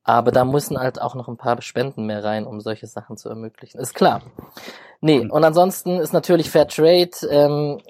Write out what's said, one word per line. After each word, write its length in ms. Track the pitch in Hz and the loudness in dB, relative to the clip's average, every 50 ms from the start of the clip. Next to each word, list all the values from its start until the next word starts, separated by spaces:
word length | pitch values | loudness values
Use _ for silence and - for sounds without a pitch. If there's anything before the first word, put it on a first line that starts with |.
| - | 0
Aber 260 | - 117 117 117 123 | 2 2 2 4 4
da 140 | 123 131 127 | 4 2 2
müssen 340 | 127 135 147 139 - 147 131 | 2 0 -2 -2 -2 -6 -4
halt 220 | 127 127 - - | -4 -4 -4 -6
auch 160 | - - - | -8 -8 -8
noch 100 | 127 120 | -10 -12
ein 100 | 127 117 | -12 -12
paar 240 | - - 120 120 117 | -6 -4 -2 -2 -4
Spenden 440 | - - - 127 127 - - 113 110 | -4 -8 -4 -4 -4 -4 -6 -8 -8
mehr 160 | 107 107 104 | -6 -6 -6
rein, 240 | 104 107 107 110 104 | -4 -4 -4 -4 -6
um 140 | - 107 107 | -8 -12 -10
solche 260 | 104 113 107 - - | -8 -8 -8 -10 -10
Sachen 300 | 113 - 113 - - 113 | -16 -16 -16 -16 -16 -16
zu 120 | - - 113 | -14 -14 -14
ermöglichen. 520 | 113 113 113 110 _ _ 107 - - - | -12 -12 -14 -16 _ _ -20 -20 -14 -12
Ist 140 | 127 - - | -12 -8 -2
klar. 280 | - 196 160 104 101 - - _ - - - - - - - - - - - - - | 0 0 0 0 -2 -8 -16 _ -20 -20 -20 -20 -20 -20 -20 -20 -20 -20 -20 -12 -2
Nee, 180 | - 156 151 123 | 2 4 4 4
und 260 | 113 104 - 156 160 | 2 2 2 4 4
ansonsten 540 | 160 156 175 180 190 - - - 180 180 180 | 4 6 4 2 2 0 -4 -6 -4 -2 -2
ist 140 | 156 - | -2 0
natürlich 360 | - 165 143 - 175 165 151 127 | 0 0 2 2 2 2 2 2
Fair 200 | - 160 143 - | 4 4 4 2
Trade, 420 | - - 156 160 180 180 175 175 - - 165 - | 2 2 4 6 6 4 4 0 -4 -8 -4 0
ähm, 520 | 143 147 147 147 147 147 147 143 143 - - | 4 4 4 4 2 0 -2 -4 -6 -8 -14